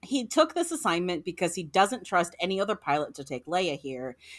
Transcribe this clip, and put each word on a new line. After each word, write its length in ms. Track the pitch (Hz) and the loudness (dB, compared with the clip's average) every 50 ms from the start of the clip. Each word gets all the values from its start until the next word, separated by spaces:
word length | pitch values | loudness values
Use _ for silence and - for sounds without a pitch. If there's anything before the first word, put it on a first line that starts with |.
He 240 | - - 262 285 247 | -8 -2 -2 -2 -2
took 280 | 220 - - 311 330 - | 0 4 4 4 4 4
this 180 | 349 339 339 | -2 -2 -2
assignment 540 | 339 302 - 220 170 170 175 180 175 160 - | -2 -2 0 0 2 2 2 0 -2 -2 -4
because 300 | - 165 - 185 170 165 | -6 -4 0 0 0 0
he 80 | - 180 | -2 -8
doesn't 420 | 151 - 185 196 202 247 233 180 | 0 4 4 4 6 4 -4 -6
trust 300 | - - 180 170 170 - - | 0 2 2 2 2 -2 -4
any 200 | 175 180 190 190 | -2 -2 0 0
other 160 | 196 202 214 | 0 0 -2
pilot 380 | 190 - - 143 151 151 - - | -4 0 0 0 0 0 -2 -6
to 80 | - 139 | -12 -10
take 220 | 135 139 123 120 | -8 -8 -8 -6
Leia 320 | - 165 180 190 175 143 139 | -2 0 0 0 0 -2 -4
here, 360 | - 139 131 123 127 131 123 _ - - - | -6 -8 -8 -6 -6 -8 -8 _ -18 -20 -20